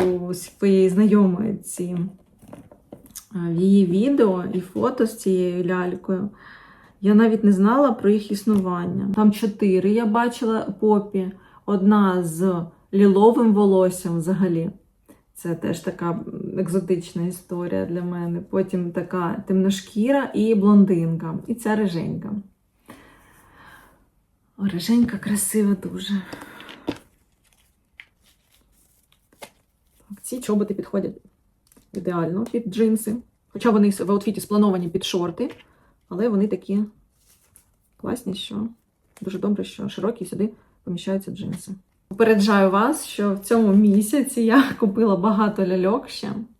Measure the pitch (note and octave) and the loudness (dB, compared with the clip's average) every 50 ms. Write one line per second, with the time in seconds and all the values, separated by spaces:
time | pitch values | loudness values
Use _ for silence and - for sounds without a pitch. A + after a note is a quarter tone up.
0 | F#3 F#3 F3+ F3+ F3 F3+ F3+ F3+ - - - - G3+ G3 F#3+ F#3+ F#3 F#3 F3+ G3 | 2 2 0 -2 -4 -6 -8 -10 -12 -14 -8 -2 0 2 4 4 4 4 4 4
1 | G#3+ G#3 G#3 G3+ G3 F#3 F3 F3+ G#3+ A3 G3+ - - - - - F3+ F3 F3+ F3 | 4 4 6 4 4 4 2 0 -2 -4 -6 -8 -10 -12 -10 -8 -8 -6 -4 -6
2 | F3 G3 - - _ _ _ _ - - - - - - - _ _ _ - - | -6 -6 -10 -14 _ _ _ _ -20 -20 -20 -20 -20 -20 -20 _ _ _ -20 -20
3 | - _ - - - _ A3 F3+ E3+ E3+ E3 E3+ F#3 G3 G3 G3+ F#3+ E3+ F3 G3 | -20 _ -20 -20 -16 _ -10 -6 -4 -2 0 2 4 6 6 6 6 4 2 2
4 | A3+ C#4 C#4+ C#4 A#3 G3 F#3 F3+ F3 G3 - F#3 F3 - - G#3 A3 B3 B3+ - | 2 2 4 4 4 2 2 0 -4 -4 -4 -6 -6 -6 -4 -2 -2 0 0 0
5 | A3+ A3 - - - G3 F#3+ F3+ F3+ F3+ F3 F3+ F3 F3 F#3 F3+ F3+ F3+ F#3 F#3+ | -2 -2 -4 -4 -2 0 0 0 0 0 -2 -2 -2 -2 -2 -2 -4 -4 -6 -6
6 | - - F#3+ F#3 G3+ G#3 - - - - - - - - - _ _ _ _ _ | -6 -6 -4 -4 -6 -8 -10 -14 -20 -20 -20 -20 -20 -20 -20 _ _ _ _ _
7 | G3 G3 G#3 G#3 A#3 A3+ A3 G#3 G#3+ G3+ G3+ F#3 G3 G#3+ B3 C#4 D4 C4 A3+ - | 2 4 6 6 6 6 4 4 4 4 4 4 4 4 4 4 4 2 2 2
8 | - G3+ G#3 G#3+ G#3 - G#3 G3+ - A3+ G#3+ G3 F#3 F#3 F3+ F3 F3 F3+ F3 F#3+ | 2 2 2 2 0 -4 -8 -4 0 0 0 2 0 -2 -4 -4 -4 -4 -4 -4
9 | G3 G3 G3 G#3+ G#3+ G#3+ G#3 - A#3 G#3 G3+ - G#3+ G3 F#3 F#3 F3+ G3 G#3 A3+ | -4 -2 2 4 4 4 4 2 0 -4 -2 0 2 2 2 2 2 2 2 2
10 | A#3+ G#3+ G#3 A#3 A#3+ A#3+ A#3+ - B3 A3 A3 A3 - - G3+ - A3 G#3+ G#3 G3+ | 2 2 2 0 0 -2 -2 -4 -2 -2 -2 -2 -4 -6 -4 0 2 4 4 2
11 | G3 G3+ - G3 F#3 F#3 - - - _ _ _ _ - G#3 F#3+ F#3+ G3+ G#3+ G#3 | 2 -2 -4 -4 -4 -6 -8 -14 -20 _ _ _ _ -2 -2 2 4 4 4 4
12 | G3+ F#3+ F3+ F3+ F3 E3 D#3+ E3 F#3 F#3+ F3+ E3+ E3+ E3 - _ _ _ - G3 | 4 2 2 0 -2 -4 -2 -2 0 0 0 -2 -6 -8 -12 _ _ _ 2 4
13 | G3+ G3 F#3+ G3 G#3 A#3 A#3 C#4 A#3+ A3+ G3+ G#3 G#3 G3 F#3+ F#3 F#3 F#3 F3+ F#3 | 6 6 6 6 6 6 6 6 4 4 4 4 4 4 4 4 4 2 0 -4
14 | - F3+ E3+ E3+ D#3 F3+ F#3+ F3 F#3+ F3+ E3+ E3 E3 G3 - - _ _ _ _ | -6 -4 -4 -4 -2 -2 0 0 0 0 0 -2 -4 -6 -8 -14 _ _ _ _
15 | _ - - _ _ _ _ - - F3 E3 E3 - - E3+ - - F#3+ F3 - | _ -20 -20 _ _ _ _ -10 -8 -8 -6 -6 -6 -6 -6 -6 -8 -10 -8 -6
16 | F3+ E3+ E3+ A3 - - - - - - - - F#3 E3 F3 F#3+ - F#3+ F#3 E3+ | -6 -6 -6 -6 -8 -12 -12 -12 -12 -8 -6 -6 -4 -2 -4 -2 -2 -2 -4 -4
17 | F3 - - F3 E3+ F3+ F3+ - - - F3+ F3 F3 F3 F#3+ F#3+ F#3+ F3 E3+ F3+ | -4 -8 -8 -6 -6 -6 -6 -10 -12 -12 -10 -8 -8 -6 -6 -6 -4 -4 -6 -6
18 | F3 F3 F3 F3 F3 E3+ E3+ F3 F#3 - - F#3+ F#3+ F#3+ - F3+ F3 F3 F3 F#3 | -6 -6 -6 -6 -6 -6 -6 -8 -6 -4 -2 -2 -2 -2 -4 -4 -4 -4 -6 -8
19 | E3+ F3 - F3+ F3 E3+ - - - - F#3+ F#3+ F#3+ G3 G3 - - - - G#3 | -6 -6 -4 -4 -4 -4 -6 -6 -4 -2 0 2 2 2 0 -4 -6 -8 -4 -2
20 | G#3+ B3+ C#4 C#4 C4 - - G#3 G#3+ A3+ A3+ G3+ F#3+ G#3 G#3 G3+ G3 G3 F#3 E3 | 0 2 2 0 0 -2 -2 0 2 2 2 4 4 6 8 8 6 6 4 2
21 | E3 E3 E3 E3 E3+ D#3+ E3 - - - A3+ - - G#3+ G#3+ G#3+ G#3+ F#3 E3 D#3+ | 0 0 -2 -4 -6 -6 -8 -8 -8 -8 -8 -4 -2 -2 0 0 0 -2 -2 -4
22 | - D#3 D#3+ E3 E3 G3+ G#3 G3+ - - _ _ _ _ _ _ _ - - - | -6 -6 -6 -8 -8 -8 -10 -10 -12 -14 _ _ _ _ _ _ _ -20 -20 -20
23 | - _ _ _ _ _ _ _ _ _ _ - - - - - - _ _ _ | -20 _ _ _ _ _ _ _ _ _ _ -20 -20 -20 -20 -20 -20 _ _ _
24 | _ _ _ _ _ _ _ _ _ _ _ - G3 G3 E3+ E3+ E3+ - A#3 A#3+ | _ _ _ _ _ _ _ _ _ _ _ -4 -4 -4 -2 -2 0 2 2 2
25 | A#3 - G3+ G3+ - G3+ G#3 G3+ - - - G#3+ G#3 G3+ G3+ F#3 - F3 F3 F#3 | 2 2 -2 -4 -4 -4 -2 -2 -2 -2 0 0 2 2 0 -2 -4 -8 -10 -10
26 | F#3 - G3+ G3 F#3 - - - - - - - - - - - - - - - | -8 -6 -6 -6 -6 -8 -14 -18 -18 -20 -20 -20 -20 -20 -20 -14 -12 -12 -12 -12
27 | _ _ _ _ _ _ _ _ _ _ _ _ _ _ _ _ _ _ _ - | _ _ _ _ _ _ _ _ _ _ _ _ _ _ _ _ _ _ _ -20
28 | - _ _ _ _ _ _ _ _ _ _ _ _ _ _ _ _ _ _ _ | -20 _ _ _ _ _ _ _ _ _ _ _ _ _ _ _ _ _ _ _
29 | _ _ _ _ _ _ _ _ - - _ _ _ _ _ _ _ _ _ _ | _ _ _ _ _ _ _ _ -20 -20 _ _ _ _ _ _ _ _ _ _
30 | _ - G3+ - - - B3 B3+ - - G#3+ G#3 G3+ - G3 - F#3 - - G3 | _ -20 -20 -18 -14 -12 -10 -8 -4 -2 -2 0 -2 -2 -6 -8 -8 -6 -6 -4
31 | F#3 G3 - - _ _ _ _ _ _ _ _ _ _ _ _ _ _ - G3+ | -4 -6 -8 -14 _ _ _ _ _ _ _ _ _ _ _ _ _ _ -14 -10
32 | F3 F#3 F3 E3+ E3 D#3+ F3 G3+ A#3 - - A#3 A#3 G3 - G#3+ A3+ A3 A3 G#3+ | -6 -6 -4 -4 -4 -4 -4 -6 -6 -6 -6 -6 -6 -4 -2 0 0 2 0 0
33 | - G#3+ A3 B3 - _ _ _ _ _ - G3+ - A#3+ G#3 G#3+ G#3 G3+ G3 - | -2 -6 -8 -8 -10 _ _ _ _ _ -8 -4 0 2 4 4 4 2 0 -2
34 | - F3+ G3+ G3+ - A3+ G3+ F#3+ - - G#3 G#3 G#3 G3+ F#3 F3+ F3 E3+ E3+ F#3+ | -2 -2 -2 -2 -2 -4 -6 -6 -6 -2 0 2 2 2 0 -2 -4 -4 -6 -6
35 | - - - F3+ E3+ F3 E3 - B3 D#4 - - - _ _ _ _ _ _ _ | -4 -4 -4 -4 -4 -4 -6 -6 -8 -8 -10 -14 -20 _ _ _ _ _ _ _
36 | _ - F3+ F3+ A3 A#3+ G#3 G3 G3+ G#3 G3 F#3 - - G3 G#3 G#3+ G#3 - _ | _ -10 -6 -4 -2 0 0 0 0 -2 -4 -6 -6 -4 -4 -4 -4 -6 -10 _
37 | _ _ _ _ _ _ _ _ _ _ _ _ _ _ _ _ _ _ _ _ | _ _ _ _ _ _ _ _ _ _ _ _ _ _ _ _ _ _ _ _
38 | - - A#3+ A#3+ - F#3+ F#3 G3+ - - G#3+ G#3 A3 A#3 - _ _ _ _ _ | -10 -8 -8 -8 -8 -8 -10 -10 -10 -10 -8 -8 -8 -10 -12 _ _ _ _ _
39 | _ _ _ - G#3 F#3+ G3 F3 F#3 G3+ G#3 G3 F#3+ - - - G3+ G#3 - - | _ _ _ -14 -12 -10 -8 -4 -4 -2 -2 -4 -6 -8 -12 -12 -12 -12 -8 -6
40 | - - - - F#3 - - F3+ G3+ A3+ - - _ _ _ _ - - F3 E3+ | -6 -6 -6 -6 -10 -10 -6 -6 -6 -6 -6 -12 _ _ _ _ -12 -10 -10 -8
41 | - F#3+ F#3+ G3 G3 - - - - - - E3+ - - G3 - _ _ _ _ | -6 -6 -6 -6 -6 -8 -10 -10 -8 -8 -10 -10 -12 -14 -16 -18 _ _ _ _
42 | _ - F#3+ G3+ A3+ A3 A3 G3+ G3+ A3 G#3 G3+ G3 F#3+ F#3+ G3+ A3+ C4 D4+ - | _ -6 0 2 4 4 6 6 4 4 6 6 4 4 4 2 2 2 0 -2
43 | - - - - G3+ G3+ F#3+ G3 - - A#3 A3+ A3 G3+ F#3+ G3+ G#3+ G#3 F#3+ G#3 | -6 -8 -6 -2 -2 -2 -2 -2 -2 0 2 4 4 6 6 6 6 6 6 4
44 | G#3 - - C#4+ A#3+ - - A#3+ A3+ A3+ A3+ C#4 C4+ - - - A#3+ G3+ G3 A3 | 2 2 0 0 0 0 -2 0 2 4 6 4 4 4 0 -2 -2 0 2 2
45 | A3+ G#3+ G3 F3 F3+ A3 G#3 G#3 G#3+ G3+ G#3 - F#3+ F3+ F#3 F#3 F#3 F#3+ A3 C#4 | 2 2 2 2 2 0 2 2 0 0 0 -2 -2 0 0 0 0 0 0 -2
46 | - - - - - G#3 G#3 G#3 A3+ - _ | -4 -8 -14 -12 -10 -10 -10 -10 -12 -14 _